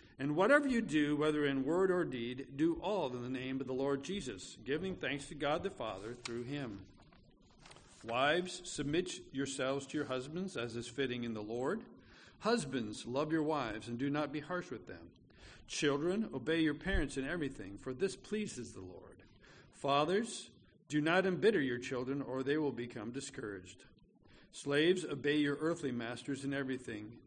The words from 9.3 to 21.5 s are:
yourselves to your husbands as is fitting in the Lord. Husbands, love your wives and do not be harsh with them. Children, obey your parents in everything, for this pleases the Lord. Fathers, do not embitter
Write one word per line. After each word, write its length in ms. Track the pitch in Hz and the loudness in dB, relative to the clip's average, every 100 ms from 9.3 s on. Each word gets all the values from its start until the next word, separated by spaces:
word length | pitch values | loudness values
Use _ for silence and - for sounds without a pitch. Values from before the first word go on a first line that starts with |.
yourselves 560 | 131 135 - 131 139 135 | -4 -2 -2 0 -2 -2
to 100 | 151 | -4
your 80 | 123 | -2
husbands 500 | 127 139 170 190 120 | -2 -4 -6 -4 -4
as 180 | 120 | -4
is 140 | 117 113 | -4 -6
fitting 360 | - 131 123 | -2 0 0
in 100 | 117 | -4
the 80 | 110 | -4
Lord. 400 | 104 120 139 220 - - - - - - | -4 -2 -2 -2 -6 -18 -20 -20 -20 -2
Husbands, 640 | 214 240 139 131 107 107 120 | 2 2 2 -2 -2 -6 -4
love 240 | 131 156 | -2 2
your 120 | 160 | 2
wives 460 | 151 151 113 110 110 | 2 0 0 -4 -6
and 100 | 120 | -2
do 100 | 143 | 0
not 240 | 147 143 | 0 -2
be 80 | 151 | -4
harsh 300 | 143 180 175 | -4 -6 -6
with 160 | 110 87 | -10 -12
them. 240 | 85 85 - - - - - - | -14 -16 -20 -20 -20 -20 -18 -8
Children, 640 | - 147 139 170 208 214 | 0 2 2 2 0 -2
obey 260 | 135 156 165 | -2 0 4
your 140 | 156 | 4
parents 440 | 143 190 190 135 139 | 2 2 2 2 -2
in 100 | 135 | -2
everything, 480 | 175 135 - 95 101 | -2 -4 -6 -12 -10
for 140 | 131 | -6
this 240 | 131 190 - | -2 -2 -4
pleases 560 | - 214 208 - 107 | -6 -4 -4 -6 -10
the 80 | 107 | -10
Lord. 420 | 92 85 80 - - - - - - | -14 -14 -18 -20 -20 -20 -20 -20 -20
Fathers, 800 | - 139 143 156 196 226 - - - - - - | -4 2 4 4 2 0 -6 -12 -20 -20 -20 -2
do 120 | 147 | 2
not 240 | 156 180 | 6 6
embitter 360 | 190 165 196 | 4 4 4